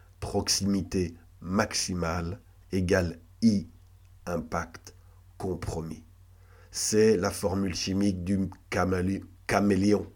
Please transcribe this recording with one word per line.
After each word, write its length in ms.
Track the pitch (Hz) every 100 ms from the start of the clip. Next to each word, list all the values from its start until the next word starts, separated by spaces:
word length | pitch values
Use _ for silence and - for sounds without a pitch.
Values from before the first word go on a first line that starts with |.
| - -
proximité 960 | - 101 92 - 98 98 87 95 85 - - -
maximale, 1000 | 87 98 107 - - 90 85 87 85 98 - - -
égale 480 | 95 90 95 87 - - -
I, 240 | 113 101 - - - - - - -
impact 680 | 85 78 85 85 - - - - - - -
compromis. 680 | 95 85 - 82 80 78 - - - - - - -
C'est 460 | - - 107 110 98
la 140 | 98
formule 440 | - 101 98 98
chimique 480 | 90 - 95 101 90
du 260 | 87 98 92 - -
camélé-, 540 | 101 90 92 92 98 - - -
caméléon. 580 | 101 101 95 101 101 -